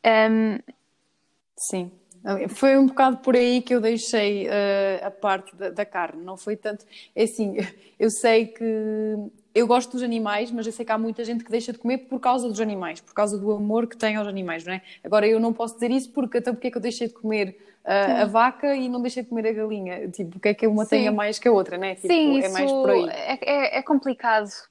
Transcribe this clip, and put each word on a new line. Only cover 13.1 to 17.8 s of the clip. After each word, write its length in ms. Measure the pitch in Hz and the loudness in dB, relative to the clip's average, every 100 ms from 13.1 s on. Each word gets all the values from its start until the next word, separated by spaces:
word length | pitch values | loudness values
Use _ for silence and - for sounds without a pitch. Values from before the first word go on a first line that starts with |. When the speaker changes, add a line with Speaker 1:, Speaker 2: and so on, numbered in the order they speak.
Speaker 2:
causa 240 | - 208 202 | -2 0 0
do 120 | 202 | -2
amor 340 | 208 208 220 233 | -2 0 0 -2
que 100 | - | -2
têm 200 | 220 214 | -2 -2
aos 120 | 202 | -4
animais, 360 | 196 180 165 | -6 -6 -8
não 100 | 165 | -8
é? 80 | 185 - - | -10 -10 -18
Agora, 240 | - 208 208 | 0 2 4
eu 140 | 220 | 4
não 120 | 226 | 2
posso 220 | 226 233 | -2 -6
dizer 160 | 226 240 | -4 0
isso 200 | 262 262 | 0 -2
porque, 280 | - 247 247 | -4 -2 -2
então, 160 | 247 | -4
porque 140 | 233 254 | -4 -6
é 20 | |
que 60 | 240 | -4
eu 60 | |
deixei 260 | 220 233 233 | -6 -4 -8
de 60 | |
comer, 440 | - 220 214 196 - - _ | -6 -4 -2 -4 -6 -20 _